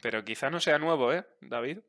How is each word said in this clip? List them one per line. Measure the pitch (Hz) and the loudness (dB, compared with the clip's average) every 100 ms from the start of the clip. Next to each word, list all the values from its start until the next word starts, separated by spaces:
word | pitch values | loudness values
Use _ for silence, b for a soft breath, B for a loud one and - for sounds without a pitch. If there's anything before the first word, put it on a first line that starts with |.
Pero | 117 110 104 | -6 -4 -6
quizá | 110 139 | -4 -2
no | 170 | 0
sea | 165 147 | 2 2
nuevo, | 160 156 123 | 4 2 2
¿eh, | 170 - _ | 2 -4 _
David? | 131 120 123 185 | -8 -6 -6 -8